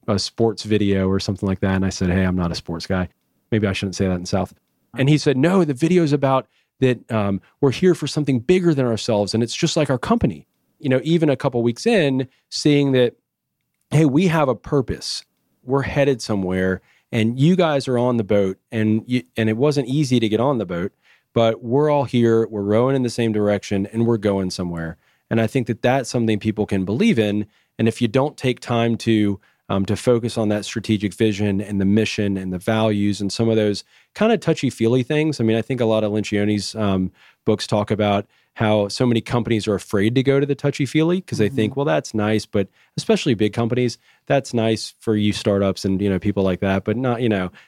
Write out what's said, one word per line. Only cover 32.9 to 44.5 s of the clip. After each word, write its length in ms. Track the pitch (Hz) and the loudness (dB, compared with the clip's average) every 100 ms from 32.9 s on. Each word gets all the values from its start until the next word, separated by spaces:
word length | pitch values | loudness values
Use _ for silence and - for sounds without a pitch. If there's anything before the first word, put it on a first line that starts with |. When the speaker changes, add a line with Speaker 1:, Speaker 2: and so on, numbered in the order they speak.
| 104 104 101 | 0 0 -2
Speaker 1:
and 100 | 98 | -4
some 160 | - 113 | 0 2
of 80 | 110 | 2
those 280 | 107 98 - _ _ | 0 -2 -8 _ _
kind 180 | - 214 | -2 2
of 80 | 208 | 2
touchy-feely 640 | - 156 131 - 113 127 | 0 -2 -2 0 2 2
things. 380 | 120 151 156 139 | 2 0 0 0
I 40 | |
mean, 120 | 113 113 | 0 0
I 60 | |
think 180 | - 127 | -2 -2
a 60 | 113 | 0
lot 180 | 110 | 0
of 80 | 107 | 0
Lencioni's, 640 | 104 98 104 104 104 95 | -2 -2 0 0 0 -2
um, 360 | 110 104 95 92 - _ _ - | -4 -2 0 -2 -6 _ _ -2
books 200 | 107 - | -2 0
talk 240 | 104 101 | -2 0
about 360 | 104 104 101 - _ _ - | 0 0 0 -4 _ _ -2
how 300 | 110 107 101 | 2 2 0
so 180 | - 127 | 0 0
many 160 | 117 | 0
companies 440 | - 120 117 110 107 | 0 -2 0 -2 0
are 80 | |
afraid 400 | 98 - 104 107 | -2 -2 0 2
to 80 | 127 | 2
go 160 | 131 139 | 2 2
to 80 | 143 | 0
the 80 | |
touchy-feely 680 | 139 143 - 135 156 160 185 | -2 -2 -2 -2 0 0 0
'cause 160 | - 160 | -4 -2
they 80 | 104 | 0
Speaker 2:
Mm-hmm. 100 | 131 | 0
Speaker 1:
think, 200 | 120 135 | -2 0
"Well, 100 | 143 | 0
that's 260 | 151 - | -2 -2
nice," 300 | 110 104 107 | -2 0 0
but 240 | - 107 95 _ _ - | 0 -2 -4 _ _ -6
especially 380 | - 220 151 | 0 0 0
big 200 | 104 107 | 0 0
companies, 440 | 117 117 123 123 - _ _ - | 0 -2 0 -2 -4 _ _ -2
"That's 260 | 143 - | -2 0